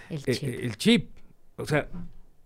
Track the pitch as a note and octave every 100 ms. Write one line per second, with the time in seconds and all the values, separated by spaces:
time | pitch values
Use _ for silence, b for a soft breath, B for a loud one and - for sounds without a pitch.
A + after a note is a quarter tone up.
0 | B D#3+ C3+ A#2+ C3 A#2 B2 G2+ G3+ A3+
1 | - - - - - - A2+ D3+ - F3+
2 | - - - -